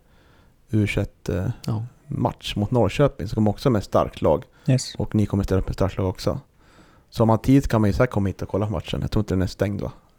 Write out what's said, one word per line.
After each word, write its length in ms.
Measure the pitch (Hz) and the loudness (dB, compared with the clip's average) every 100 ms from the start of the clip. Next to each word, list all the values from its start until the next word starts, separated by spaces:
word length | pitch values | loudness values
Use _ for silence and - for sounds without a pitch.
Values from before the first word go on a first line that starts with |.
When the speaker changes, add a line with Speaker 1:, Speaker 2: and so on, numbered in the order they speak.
| _ _ _ _ _ _ _ | _ _ _ _ _ _ _
Speaker 1:
U 180 | 110 101 | 0 2
tjugoett, 420 | - 98 - - | 0 -4 -6 -6
eh, 160 | 90 98 117 - | -4 -4 -4 -6
Speaker 2:
Ja. 200 | 110 120 - - | -6 -6 -12 -10
Speaker 1:
match 480 | - 123 - - - | -4 -4 -4 -8 -4
mot 160 | 104 | 0
Norrköping, 560 | 123 98 - 139 - 95 | 2 2 2 0 0 -4
som 80 | - | 0
kommer 160 | 107 | 0
också 180 | 101 143 | 0 0
med 140 | 107 | 0
starkt 380 | - 101 65 - | 2 0 0 0
lag. 220 | 95 73 - _ - | 2 2 -2 _ 0
Speaker 3:
Yes. 280 | 127 - - | 0 0 -6
Speaker 1:
Och 200 | 104 107 | -2 0
ni 100 | 104 | 0
kommer 180 | 101 | 0
ställa 160 | 95 95 | 0 0
upp 60 | - | -2
med 60 | - | -2
starkt 220 | 92 - | -2 -2
lag 100 | 95 | -4
också. 300 | - - 135 - _ _ - - _ _ | -4 -4 -6 -8 _ _ -20 -20 _ _
Så 140 | - | 0
om 40 | 110 | 4
man 100 | 110 | 4
har 60 | |
tid 240 | - 139 - | 4 4 4
kan 120 | 113 | 2
man 80 | 104 | 2
ju 40 | |
säkert 200 | - 127 | 2 2
komma 140 | 104 98 | 0 -2
hit 120 | - | -4
och 60 | 98 | -4
kolla 200 | 95 107 | -2 -2
matchen. 320 | 80 - - | -4 -4 -4
Jag 100 | - | -2
tror 100 | 110 | -2
inte 120 | 104 | 0
den 80 | 92 | 0
är 60 | 92 | 0
stängd, 340 | - 98 101 | -2 -4 -2
va? 100 | - - _ | -8 -10 _